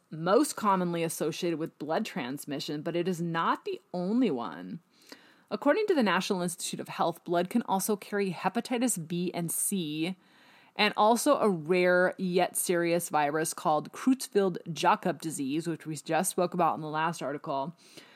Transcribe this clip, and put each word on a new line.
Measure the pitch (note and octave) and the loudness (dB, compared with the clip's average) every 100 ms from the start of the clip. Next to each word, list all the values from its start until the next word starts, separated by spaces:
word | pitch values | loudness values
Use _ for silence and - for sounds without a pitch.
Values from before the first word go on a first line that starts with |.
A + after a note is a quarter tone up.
| - | -12
most | D#3 E3+ A3 D4+ - | -4 4 4 4 0
commonly | G#3 F#3+ F3 E3+ | 2 2 2 0
associated | D#3+ - D#3 D#3 F3+ D#3 | -2 -2 -4 -2 -4 -4
with | D#3+ - | -6 -8
blood | D3 F3+ A3 | -4 -2 -2
transmission, | F#3 B2 C#3+ - D#3+ - D3+ | -6 -6 -8 -8 -8 -6 -6
but | E3+ E3+ | -4 -2
it | F3 | -2
is | E3+ | -2
not | E3+ E3 F#3+ - G#4 | -2 0 0 -2 -4
the | F#4+ _ | -10 _
only | F3+ F3+ A#3 A#3 | -6 0 2 2
one. | B2+ G#2+ D#2 F#2 C#3 _ _ - - - _ - | 0 -4 -8 -12 -14 _ _ -20 -20 -20 _ -10
According | G3+ C#4+ F4+ G#4+ | -2 2 2 4
to | |
the | D#4+ | 4
National | G#3 F3 - F#3+ | 4 4 2 0
Institute | F3 - - C3+ | -2 -4 -8 -8
of | - | -8
Health, | - E3 E3 - | -2 -2 -2 0
blood | E3+ F#3 | 0 2
can | A#3+ | 0
also | - F#3+ G#3 G#3 | 0 0 0 -2
carry | - G3+ G3 | -2 -2 -2
hepatitis | D#3+ F#3+ A#3 - B3 B3 F#3 D#3 | -2 -2 -2 -4 -2 0 -2 -4
B | F3 F3+ | -2 -2
and | - E3+ | -4 -4
C, | - - G3 D#3 D3+ E3 F#3 _ _ - - - - | -4 -2 -2 -2 -2 -4 -6 _ _ -20 -20 -12 0
and | G#3 - | 2 4
also | G#3+ A#3 D4 C#4 | 4 6 4 4
a | G#3+ | 4
rare | F3 D3+ F3+ F3+ F3+ F#3 - | 2 2 4 6 6 4 0
yet | F#3 F3 F3 - | 0 2 2 0
serious | - F3 E3+ E3+ - | 0 2 2 0 0
virus | D3+ D3 D#3 D#3+ | 0 2 0 -2
called | - F3 D3+ D3+ | -2 0 0 -2
Creutzfeldt-Jakob | - - C4 - G3+ G3 E3+ - D3+ E3+ G#3 F#3 C#3+ | -2 2 2 2 2 2 0 -8 0 2 4 0 -2
disease, | D#3+ D3 C3+ D3+ E3 | -6 -4 -2 -2 -2
which | D#3 D#3 | -6 -6
we | D#3 | -8
just | - D#3 F#3 | -2 0 0
spoke | - F3 | 0 0
about | F3+ D#3+ A2+ | 2 2 0
in | |
the | D#3 | -4
last | D#3 D#3+ E3 | -2 -2 -2
article, | C3+ C#3+ E3 C#3 D3 - - - - | -6 -6 -4 -4 -4 -10 -20 -20 -20